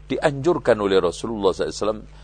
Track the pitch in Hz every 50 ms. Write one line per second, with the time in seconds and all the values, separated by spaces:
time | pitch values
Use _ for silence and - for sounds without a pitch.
0 | - - 131 - - 160 139 139 131 170 170 135 - 127 113 107 101 98 95 95
1 | 87 85 82 - - 110 117 104 98 95 82 - - 78 - - 104 104 110 104
2 | 95 - - -